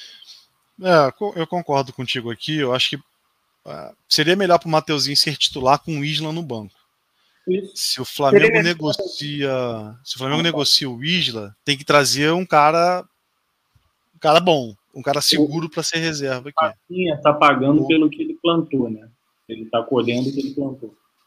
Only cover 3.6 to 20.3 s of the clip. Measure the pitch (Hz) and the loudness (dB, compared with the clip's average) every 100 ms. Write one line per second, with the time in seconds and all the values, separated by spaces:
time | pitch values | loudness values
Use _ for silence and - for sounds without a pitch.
3.6 | - 143 67 - _ - 151 190 190 170 | -16 -16 -16 -20 _ 0 2 2 2 2
4.6 | 165 156 156 147 131 143 - 139 - - | 2 -2 0 -2 0 0 0 -2 -4 0
5.6 | 127 147 - 151 147 147 156 160 160 117 | 2 2 0 -6 -6 -6 -6 -6 -8 -10
6.6 | 101 - _ _ _ _ _ _ - 190 | -12 -18 _ _ _ _ _ _ -4 -4
7.6 | 190 - - 131 127 - 143 - 220 226 | -4 -8 -6 -6 -6 0 2 2 2 2
8.6 | 170 165 151 156 190 - 147 147 139 131 | 0 -2 -4 -4 -6 -10 -10 -6 -4 -4
9.6 | 123 113 107 117 - - 135 151 170 156 | -4 -8 -12 -16 -14 -8 -4 -2 0 0
10.6 | 139 - 139 120 147 180 143 113 101 - | 2 0 0 -6 -4 -2 -2 -6 -10 -8
11.6 | - 139 - 147 131 127 151 170 185 151 | -4 -2 4 4 4 2 2 0 2 4
12.6 | 147 165 175 180 180 _ _ _ _ _ | 6 4 2 0 -6 _ _ _ _ _
13.6 | _ _ _ _ _ _ 156 156 180 156 | _ _ _ _ _ _ 4 4 6 2
14.6 | 120 101 _ - 135 143 - - 147 156 | 0 -10 _ -8 -4 -2 2 2 2 0
15.6 | 160 170 156 165 165 151 135 127 135 151 | -4 -6 -4 -2 -4 -4 -4 -6 -6 -2
16.6 | 156 - - 180 180 147 151 147 151 131 | -2 -4 -10 -4 -2 0 0 4 4 4
17.6 | 135 151 165 160 151 147 156 - 170 165 | 4 4 4 4 2 0 -6 -4 0 0
18.6 | 165 135 117 110 - _ _ _ - 110 | 0 -2 -2 -6 -14 _ _ _ -16 -14
19.6 | 110 117 117 127 117 120 131 | -4 -4 0 0 0 -2 -4